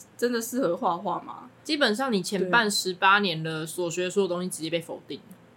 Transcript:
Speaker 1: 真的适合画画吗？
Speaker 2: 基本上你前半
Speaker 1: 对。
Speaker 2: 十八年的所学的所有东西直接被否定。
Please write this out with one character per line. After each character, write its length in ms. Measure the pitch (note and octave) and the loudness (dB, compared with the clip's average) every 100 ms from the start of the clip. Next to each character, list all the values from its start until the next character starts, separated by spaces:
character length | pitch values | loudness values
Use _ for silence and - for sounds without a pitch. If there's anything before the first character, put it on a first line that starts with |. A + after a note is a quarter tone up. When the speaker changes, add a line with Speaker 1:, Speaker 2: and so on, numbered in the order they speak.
| - - | -20 -2
Speaker 1:
真 160 | A#3+ | 0
的 80 | A#3+ | 0
适 220 | A3+ B3 | -2 0
合 120 | F3 | 0
画 220 | E3+ G3 F3 | 2 0 0
画 240 | G3 E3+ | -2 -4
吗？ 300 | - - - - | -6 -14 -18 -14
Speaker 2:
基 120 | - D4+ | -4 2
本 180 | B3 | 2
上 160 | G#3+ C4+ | 2 0
你 120 | G3+ | 0
前 280 | F3 G3 F#3 | 0 -2 2
半 140 | A#3 | 4
Speaker 1:
对。 60 | G#3+ | 4
Speaker 2:
十 240 | G3+ F#3 | 0 -2
八 240 | F3+ G3 G3+ | 2 6 6
年 240 | G3 D#3+ | 4 0
的 240 | D#3+ D#3 D#3+ | -4 -4 -6
所 240 | F3 F3 | -4 -2
学 140 | E3+ | -2
的 60 | F3+ | 0
所 120 | G3 | 0
有 60 | F#3 | 0
东 140 | F3 | 0
西 60 | F3+ | -4
直 140 | - | -6
接 80 | D#3 | -2
被 100 | E3 | -4
否 220 | D#3+ - - | -4 -12 -10
定。 140 | D3 - - - | -14 -14 -20 -20